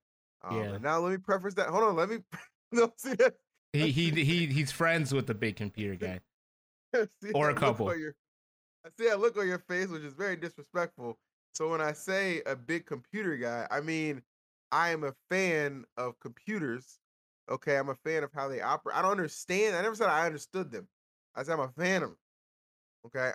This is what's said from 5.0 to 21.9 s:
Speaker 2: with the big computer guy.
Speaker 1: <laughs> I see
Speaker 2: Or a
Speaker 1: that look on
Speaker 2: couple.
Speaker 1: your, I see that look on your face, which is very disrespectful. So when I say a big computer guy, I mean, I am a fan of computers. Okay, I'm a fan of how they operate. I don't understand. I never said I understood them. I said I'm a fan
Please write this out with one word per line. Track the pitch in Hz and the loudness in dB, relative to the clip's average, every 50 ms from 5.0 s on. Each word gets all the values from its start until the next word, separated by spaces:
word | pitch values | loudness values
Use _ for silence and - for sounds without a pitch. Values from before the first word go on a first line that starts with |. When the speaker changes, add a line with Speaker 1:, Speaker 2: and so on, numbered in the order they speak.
| 147 120 139 | 2 2 0
Speaker 2:
with | 135 110 | 0 0
the | - 110 | 0 -2
big | 101 120 110 101 | -2 -2 -2 -2
computer | - 107 98 - 107 104 101 95 | -4 -6 -6 -4 -4 -4 -4 -4
guy. | 90 98 90 92 92 - _ _ _ _ _ _ | -4 -4 -4 -6 -8 -10 _ _ _ _ _ _
Speaker 1:
<laughs> | _ _ _ _ _ _ _ - | _ _ _ _ _ _ _ 0
I | 240 214 - - _ 196 | 0 0 -2 -6 _ -6
see | 208 - | -2 2
Speaker 2:
Or | 143 151 147 | 2 4 4
a | 135 | 4
Speaker 1:
that | - | 4
look | 147 | 4
on | 127 | 2
Speaker 2:
couple. | 117 110 107 92 - | 4 2 0 -2 -2
Speaker 1:
your, | 160 156 151 - _ _ _ _ _ _ _ _ _ _ _ _ _ - | -2 -6 -8 -10 _ _ _ _ _ _ _ _ _ _ _ _ _ -20
I | 165 - - | -20 -6 0
see | 226 226 | 2 2
that | 208 196 | 4 4
look | 226 226 180 | 4 2 2
on | 208 196 | 2 0
your | 185 180 175 - | 0 0 -2 -4
face, | - 180 180 190 | -4 -2 -2 -2
which | 190 170 156 151 | -2 -4 -8 -8
is | 143 135 | -10 -8
very | 143 202 196 180 | -4 -4 -4 -2
disrespectful. | 160 165 165 - - 139 - - 175 170 170 - - 123 120 113 - _ _ _ _ _ _ - | -4 -6 -10 -10 -14 -18 -6 -2 -2 -2 -2 -6 -8 -10 -10 -10 -10 _ _ _ _ _ _ -6
So | - 156 160 | -4 -2 0
when | 165 160 | 0 0
I | 156 151 147 | 0 0 -2
say | - - 190 190 196 196 185 170 156 - | -4 -4 -2 0 0 2 0 0 -2 -2
a | 131 135 | -4 -6
big | 127 120 156 165 170 - | -6 -4 -4 -4 -4 -4
computer | - 147 123 - _ - 214 202 175 147 | -6 -10 -10 -10 _ -8 -4 -2 -2 -2
guy, | 120 123 117 120 117 107 - | -2 -2 -2 -2 -4 -4 -2
I | 113 147 | -2 -4
mean, | 151 160 160 160 156 151 139 131 - _ _ _ _ _ _ _ _ _ | -2 -2 -2 -2 -2 -2 -4 -6 -10 _ _ _ _ _ _ _ _ _
I | 139 151 170 170 | 2 2 2 2
am | 165 156 147 | 0 -2 -4
a | 135 127 _ _ _ | -6 -6 _ _ _
fan | 180 190 190 175 160 151 147 143 139 131 - - _ | 0 2 2 2 2 2 0 -2 -4 -8 -12 -12 _
of | 120 127 123 - - | -6 -6 -6 -6 -10
computers. | - 123 - - _ 208 220 202 151 123 117 127 - - - _ _ _ _ _ _ _ _ _ _ - | -14 -14 -14 -12 _ -6 -4 -2 -2 -4 -4 -6 -10 -16 -20 _ _ _ _ _ _ _ _ _ _ -6
Okay, | 127 - - 156 139 | -6 -4 0 0 2
I'm | 139 135 139 | 2 0 -2
a | 131 | -6
fan | - - 156 160 156 143 | -6 -4 -2 -2 -2 -2
of | 135 | -4
how | 147 143 139 | -6 -6 -6
they | 135 131 110 | -4 -4 -4
operate. | 90 123 147 156 - - - | -2 -2 -2 -2 -2 -2 0
I | 160 | 2
don't | 180 190 | 2 2
understand. | 202 190 165 143 - - - - 180 196 220 214 185 | 2 2 -2 -4 -6 -10 -4 -2 2 2 2 2 2
I | 170 | 0
never | 196 226 220 | 0 -2 0
said | 214 220 | 2 2
I | 185 151 156 170 | 4 4 4 2
understood | 170 156 143 - - - 190 185 139 | 2 -2 -4 -10 -8 -6 -6 -6 -6
them. | 117 98 95 - _ _ _ _ _ _ _ _ _ | -8 -12 -12 -14 _ _ _ _ _ _ _ _ _
I | 117 | -8
said | 135 160 165 | -4 -2 0
I'm | 151 | 0
a | 131 127 | 0 -2
fan | 127 147 180 185 | -2 -2 0 2